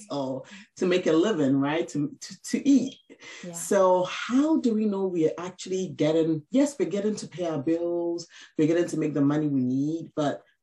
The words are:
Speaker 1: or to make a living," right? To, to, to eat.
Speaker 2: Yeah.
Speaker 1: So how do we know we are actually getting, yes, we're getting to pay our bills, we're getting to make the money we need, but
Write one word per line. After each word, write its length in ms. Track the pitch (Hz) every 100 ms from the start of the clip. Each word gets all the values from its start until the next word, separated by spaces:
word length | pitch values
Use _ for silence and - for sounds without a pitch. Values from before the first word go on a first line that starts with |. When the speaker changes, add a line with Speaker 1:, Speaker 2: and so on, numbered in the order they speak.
| -
Speaker 1:
or 320 | 143 131 135 - - - -
to 80 |
make 220 | 185 180 175
a 60 |
living," 420 | 160 202 175 135 139
right? 320 | 139 165 -
To, 260 | 147 147 -
to, 220 | - 190 -
to 180 | - 269
eat. 300 | 277 269 - _ - - -
Speaker 2:
Yeah. 120 | 180
Speaker 1:
So 500 | 170 - 202 185 180
how 540 | 180 - - 254 302 311
do 160 | 240
we 100 | 214
know 220 | 220 196 190
we 200 | 175 156
are 80 | -
actually 500 | 180 - 190 185 175 131
getting, 460 | 151 160 160 156 -
yes, 260 | 254 285 -
we're 120 | 165
getting 260 | 196 214 202
to 100 | -
pay 200 | 165 170
our 160 | 147
bills, 640 | 139 165 175 175 170 170 - - - -
we're 100 | 151
getting 200 | 170 175
to 100 | 156
make 160 | 156
the 80 | 147
money 260 | 139 151 151
we 140 | 135
need, 500 | 127 135 147 165 160
but 280 | - 147 - - _